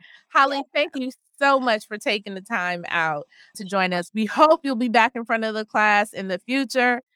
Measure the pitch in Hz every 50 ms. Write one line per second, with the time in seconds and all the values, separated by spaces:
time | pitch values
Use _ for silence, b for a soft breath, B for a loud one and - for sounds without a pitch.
0 | B B B B B _ - 302 277 285 277 277 269 - - 294 302 330 - 269
1 | 254 262 - _ _ _ _ - 277 277 269 269 254 247 214 214 - - 214 214
2 | - 269 202 214 202 208 190 190 190 - 233 190 180 180 180 175 170 - - 170
3 | 160 160 151 147 - b b b b b - - 202 175 202 190 185 180 180 175
4 | 175 - - 220 220 202 - - 311 311 330 320 - 277 262 220 254 233 214 233
5 | 220 247 - 233 233 - 233 226 226 220 214 220 214 - - 220 214 208 208 208
6 | 208 - - - 196 190 180 196 - 233 254 277 269 220 - 254 247 247 240 247
7 | - _ _